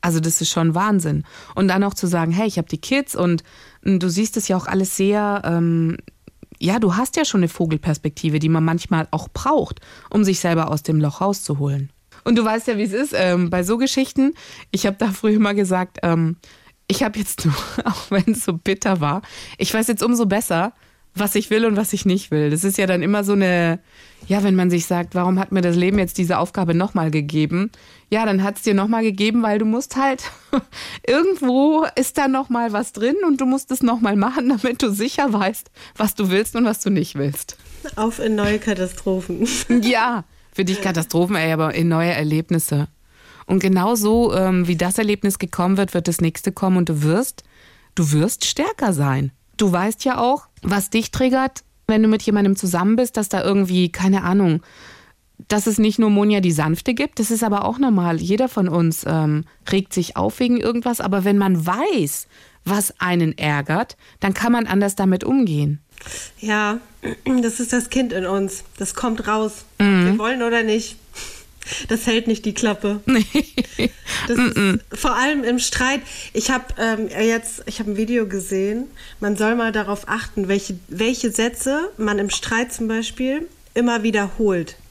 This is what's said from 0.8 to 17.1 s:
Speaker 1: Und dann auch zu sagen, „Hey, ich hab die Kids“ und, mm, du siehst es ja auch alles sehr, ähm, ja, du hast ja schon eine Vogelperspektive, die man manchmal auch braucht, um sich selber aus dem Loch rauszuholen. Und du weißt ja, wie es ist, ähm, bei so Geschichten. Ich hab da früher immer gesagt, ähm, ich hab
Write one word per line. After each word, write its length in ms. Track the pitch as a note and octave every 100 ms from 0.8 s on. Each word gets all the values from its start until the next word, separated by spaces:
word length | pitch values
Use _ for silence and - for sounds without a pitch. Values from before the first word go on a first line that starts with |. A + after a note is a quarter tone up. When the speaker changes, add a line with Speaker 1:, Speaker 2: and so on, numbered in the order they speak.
| G#3 G3+ D#3+ D3 D3+ - -
Speaker 1:
Und 140 | - F#3+
dann 160 | F#3
auch 100 | G3+
zu 120 | G3 F3+
sagen, 260 | F3 E3
„Hey, 140 | E3+ A3
ich 100 | G3
hab 100 | D#3+
die 100 | D#3
Kids“ 360 | - C4+ C4+ -
und, 260 | F3 E3+ - - - -
mm, 160 | - F#3+
du 100 | F#3
siehst 280 | F3 A3 -
es 120 | -
ja 80 | F#3
auch 100 | -
alles 300 | F#3+ F#3+ -
sehr, 460 | G3 G#3 G#3 G3+
ähm, 520 | - E3+ E3+ E3 E3 E3 - _ - _ - -
ja, 200 | E3+ A3
du 160 | G#3+ F3
hast 200 | B3+ -
ja 80 |
schon 160 | D4+ G3+
eine 80 | F3
Vogelperspektive, 880 | - E3+ D#3 - D3+ D3+ D3 E3 D3+
die 100 | D#3
man 140 | D#3+
manchmal 440 | D#3+ E3 - G#3+ -
auch 180 | G#3 -
braucht, 520 | - C4 D4+ - - - - -
um 140 | G3+
sich 160 | G3+ F3+
selber 300 | F3+ E3 D#3+
aus 120 | D#3
dem 180 | - D#3
Loch 200 | D3+ -
rauszuholen. 680 | F#3+ G3 - C#3+ C#3+ C#3 C#3 _ _ -
Und 120 | - A#3
du 80 |
weißt 240 | A3 A3 A3+
ja, 80 | G#3+
wie 60 |
es 100 | G3+
ist, 220 | G3+ C#4+ -
ähm, 320 | F#3 F3+ F3
bei 140 | F3+
so 160 | F3+ A#3
Geschichten. 560 | C4 - C4 - C4+ E4 - - -
Ich 160 | G3 G3+
hab 120 | G3
da 120 | A3+
früher 220 | F#3+ A3 G#3+
immer 180 | G#3
gesagt, 440 | G3+ F#3+ F#3 F3+ -
ähm, 340 | F3 E3 D#3+ E3 - - _ _ _
ich 160 | G3+
hab 140 | C4+